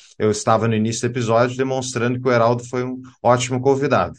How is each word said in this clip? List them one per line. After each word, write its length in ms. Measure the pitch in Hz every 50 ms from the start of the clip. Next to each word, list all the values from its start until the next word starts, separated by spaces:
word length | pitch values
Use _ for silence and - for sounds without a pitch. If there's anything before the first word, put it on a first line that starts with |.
| - - _ -
eu 120 | 107 107
estava 360 | 104 104 - 120 113 107 110
no 80 | 113 113
início 320 | 107 107 113 113 - -
do 60 | 120 123
episódio, 440 | 127 113 107 113 113 123 127 127
demonstrando 640 | 123 131 131 131 131 127 - - 123 113 123 127 123
que 80 | 127 131
o 40 | 123
Heraldo 320 | 117 113 117 123 120 -
foi 180 | - - 123 127
um 180 | 127 127 - - - - _ -
ótimo 380 | 117 123 123 123 123 131 127
convidado, 540 | 127 139 139 131 139 147 123 104 87 82 80